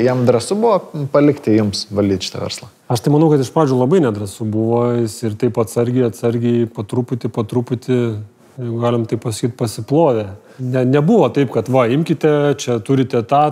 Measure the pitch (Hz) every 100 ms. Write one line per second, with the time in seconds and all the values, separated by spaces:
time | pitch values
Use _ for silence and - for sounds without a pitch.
0 | 120 127 120 120 - 202 233 190 - 160
1 | 143 147 147 143 - 107 107 98 - 101
2 | 101 95 - 98 101 - - _ - 123
3 | - 147 160 151 127 160 151 127 127 190
4 | 135 101 101 - 110 107 113 120 120 120
5 | 117 - 117 104 123 113 110 - 120 123
6 | 120 113 120 117 120 120 117 - 107 123
7 | 123 127 123 120 110 123 120 120 - 123
8 | 120 107 104 _ _ - 120 117 120 120
9 | 113 110 - 104 127 - 117 - 110 143
10 | 165 117 101 98 - - 127 131 127 143
11 | 151 233 131 131 135 120 107 131 117 135
12 | 165 156 156 147 143 139 - 120 104 135
13 | 131 123 110 143 151